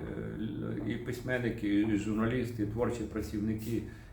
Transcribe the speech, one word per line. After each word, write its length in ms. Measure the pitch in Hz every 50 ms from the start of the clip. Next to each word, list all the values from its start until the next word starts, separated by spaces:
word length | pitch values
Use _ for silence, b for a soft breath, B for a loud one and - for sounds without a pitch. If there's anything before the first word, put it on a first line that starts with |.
| - - - - 110 110 - 107 110 117 117 117 113 110 113 120 117 120
і 80 | 117
письменники, 840 | 117 120 127 123 123 117 127 127 123 120 110 - - 104 104 101 104
і 160 | 107 110 104 95
журналісти, 680 | 95 110 107 107 113 120 127 127 117 107 - 110 104
і 20 |
творчі 380 | 98 107 117 120 110 - - 107
працівники, 800 | - - 107 104 - - 104 104 110 107 - - 113 117 - B B B B B B